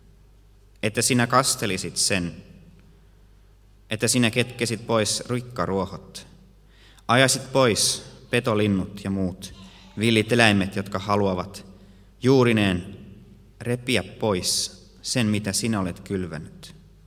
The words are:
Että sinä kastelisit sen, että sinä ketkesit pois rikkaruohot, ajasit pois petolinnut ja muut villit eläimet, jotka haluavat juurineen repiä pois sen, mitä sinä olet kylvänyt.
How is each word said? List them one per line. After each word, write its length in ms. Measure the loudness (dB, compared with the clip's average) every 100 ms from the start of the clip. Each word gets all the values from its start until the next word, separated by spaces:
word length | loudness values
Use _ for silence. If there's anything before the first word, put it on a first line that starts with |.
| -20 -20 -20 -20 -20 -20 -20 -6
Että 200 | -4 0
sinä 240 | 2 2 4
kastelisit 680 | 4 2 -2 -2 -4 -4 -4
sen, 380 | -2 0 -2 -8 -18 -20 -20 -20 -20 -20 -20 -20 -20 -20 -20 _ -20 -20 -10
että 180 | -4 0
sinä 220 | 2 2
ketkesit 560 | 2 -2 -2 -4 -4 0
pois 360 | 0 0 -2 -4
rikkaruohot, 960 | -8 -8 -6 -2 -2 -4 -8 -16 -20 -20 -20 -20 -20 -20 -20 -20 -16 0
ajasit 440 | 4 4 2 0
pois 520 | 2 4 4 0 -2 -10 -20 -4
petolinnut 720 | -2 0 2 2 0 -2 -8
ja 60 | -6
muut 440 | -2 -4 -6 -14 -16 -20 -20 -16 -2
villit 340 | 2 4 4
eläimet, 440 | 6 6 6 2 -4
jotka 220 | -6 -6
haluavat 680 | 0 2 2 -2 -6 -12 -18 -20 -20 -20 -20 -2
juurineen 760 | 4 6 6 4 2 0 -4 -16 -18 -20 -20 -20 -20 -10
repiä 420 | -6 -4 0 0
pois 800 | 0 -4 -2 0 -2 -4 -4 -10 -20 -16
sen, 240 | -6 -2 0
mitä 260 | 0 -2
sinä 280 | -4 -2 -2
olet 200 | -4 -8
kylvänyt. 720 | -6 -6 -4 -10 -14 -18 -20 -20 -20 -20